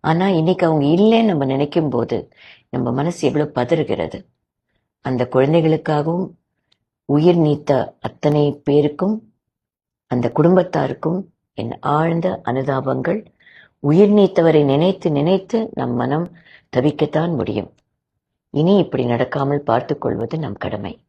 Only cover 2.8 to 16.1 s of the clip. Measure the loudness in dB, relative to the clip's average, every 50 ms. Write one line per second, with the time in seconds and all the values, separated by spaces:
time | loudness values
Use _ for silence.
2.8 | -4 -2 -2 -2 -2 -4 -4 -2 -2 0 0 0 -2 -2 -2 -4 -2 0 0 0
3.8 | 0 -2 -2 -4 -4 -6 -8 -12 -18 _ _ _ _ _ _ _ _ _ _ _
4.8 | _ _ _ _ _ -6 -2 -2 -2 0 2 2 2 4 4 2 4 2 0 0
5.8 | 0 -2 -2 -2 -2 -2 -2 -4 -4 -6 -10 _ _ _ _ _ _ _ _ _
6.8 | _ _ _ _ _ 0 0 4 4 4 4 4 4 2 2 0 0 0 0 0
7.8 | 0 -4 -8 _ _ -12 -12 _ -2 0 2 2 2 0 -2 -4 _ 2 2 2
8.8 | 2 2 -2 -2 -4 -2 -2 -4 -8 _ _ _ _ _ _ _ _ _ _ _
9.8 | _ _ _ _ _ _ -4 -2 -2 -2 0 2 2 4 4 4 2 0 -2 -2
10.8 | -2 -2 -4 -4 -4 -4 -4 -4 -6 -10 _ _ _ _ _ -10 -8 -8 -8 -8
11.8 | -4 -2 0 0 0 0 -2 -2 -2 -4 -4 -4 -6 -4 -4 -4 -2 -2 -4 -4
12.8 | -2 -4 -4 -4 -2 -4 -4 -4 -6 -12 _ _ _ _ _ -20 -20 _ _ _
13.8 | -2 2 4 6 6 6 6 4 4 4 4 2 2 4 4 4 4 4 2 2
14.8 | 2 0 0 -2 -2 -2 0 0 0 0 0 0 -2 -4 -4 -4 -4 -4 -6 -6
15.8 | -6 -4 -4 -4 -2 -2